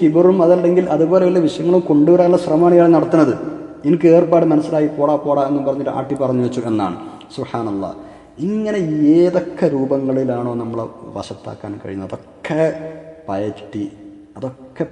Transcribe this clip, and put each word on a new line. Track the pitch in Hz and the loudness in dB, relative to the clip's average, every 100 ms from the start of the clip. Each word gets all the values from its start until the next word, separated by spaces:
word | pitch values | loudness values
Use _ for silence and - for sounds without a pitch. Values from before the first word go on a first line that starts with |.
കിബറും | 160 160 180 190 | 2 4 4 4
അതല്ലെങ്കിൽ | 170 180 175 180 180 | 4 4 4 2 2
അതുപോലെ | 151 160 185 180 | 0 2 4 2
വല്ല | 180 | 2
വിഷയങ്ങളും | 156 - 165 180 | 0 -2 0 0
കൊണ്ടുവരാനുള്ള | 175 147 156 175 175 170 | 2 2 4 4 4 2
ശ്രമമാണ് | - 156 175 175 | 2 2 4 6
ഇയാൾ | 170 | 6
നടത്തുന്നത്. | 160 139 160 143 107 - - - - 147 | 4 4 2 2 0 -6 -10 -14 -6 -2
എനിക്ക് | 165 170 | 2 6
ഏർപ്പാട് | 165 160 170 160 | 6 6 2 4
മനസ്സിലായി, | 151 - 156 147 | 0 0 -2 -2
"പോടാ, | 147 143 147 | -2 0 0
പോടാ" | 147 143 | 0 0
എന്നും | 139 143 | 0 -2
പറഞ്ഞിട്ട് | 135 135 135 | -2 -4 -4
ആട്ടി | 131 131 143 | -6 -6 -4
പറഞ്ഞു | 131 127 | -2 0
വെച്ചു | 120 135 107 | -2 -4 -4
എന്നാണ്. | 110 95 85 - - - - | -2 -4 -6 -14 -18 -16 -12
സുബ്ഹാനല്ലാഹ്. | 120 120 113 98 90 - - - - - | -8 -8 -6 -6 -8 -12 -18 -20 -20 -10
ഇങ്ങനെ | 175 214 214 208 160 151 147 | -6 -4 -4 -4 -4 0 4
ഏതൊക്കെ | 165 175 180 - - 170 | 4 4 0 -4 -2 0
രൂപങ്ങളിലാണോ | 139 135 139 135 131 131 120 123 | 0 -2 -2 -2 -2 -2 -4 -4
നമ്മളെ | 120 113 117 113 - 107 101 | -6 -6 -8 -8 -12 -14 -12
വശത്താക്കാൻ | - 101 107 107 104 104 - | -12 -14 -14 -14 -14 -12 -12
കഴിയുന്നത് | 98 95 | -10 -10
അതൊക്കെ | - - - - 151 160 - - - - - - | -12 -16 -18 -6 -2 -2 -2 -12 -16 -18 -18 -8
പയറ്റി, | 98 107 101 - 107 101 - - - - 107 | -6 -6 -8 -12 -10 -10 -12 -20 -20 -20 -14
അതൊക്കെ | 131 127 - - 165 | -12 -14 -20 -10 -10